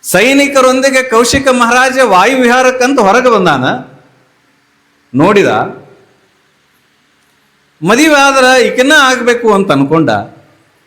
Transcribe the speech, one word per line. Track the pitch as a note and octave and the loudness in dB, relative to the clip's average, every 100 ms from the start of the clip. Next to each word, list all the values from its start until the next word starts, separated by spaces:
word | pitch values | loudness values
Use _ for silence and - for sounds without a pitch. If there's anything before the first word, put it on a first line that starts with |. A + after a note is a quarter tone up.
ಸೈನಿಕರೊಂದಿಗೆ | - F3+ A3+ C#4 C#4 C4+ B3+ C4 C4+ C4 | -2 -2 0 0 0 0 0 0 0 -2
ಕೌಶಿಕ | B3+ A3+ A#3+ C#4 C4+ | -2 -2 0 -2 0
ಮಹಾರಾಜ | B3+ A#3 A#3+ C4 B3+ | 0 0 0 0 0
ವಾಯುವಿಹಾರಕ್ಕಂತ | B3 F#3 G3+ C4 B3 B3 C4 B3+ B3 C#4 | 0 2 2 0 0 2 0 0 -2 0
ಹೊರಗೆ | G3+ A3+ B3+ | 2 2 2
ಬಂದಾನ. | A3 F3+ C#3+ B2+ A#3 - - _ _ _ _ _ _ _ _ _ _ _ B2+ | 0 0 -2 -2 -6 -10 -20 _ _ _ _ _ _ _ _ _ _ _ -2
ನೋಡಿದ, | E3+ G#3 D3 A2 D3 - - - _ _ _ _ _ _ _ _ _ _ _ _ _ _ _ _ _ _ | 0 2 0 -2 -6 -10 -20 -20 _ _ _ _ _ _ _ _ _ _ _ _ _ _ _ _ _ _
ಮದುವೆ | D#3 A#3 D#4 | -2 0 2
ಆದ್ರ | D4 C#4 C4+ B3+ C4 A3 | 2 2 2 2 2 0
ಈಕಿನ್ನ | - C4 D#4 | 0 0 2
ಆಗ್ಬೇಕು | C4 B3 A#3 A#3 A#3 | 2 0 -2 -2 0
ಅಂತ | G3 - | 0 0
ಅನ್ಕೊಂಡ. | C#3 C3+ D#3+ C#3+ G#2+ G2 - _ _ _ _ | -2 0 0 -2 -4 -6 -18 _ _ _ _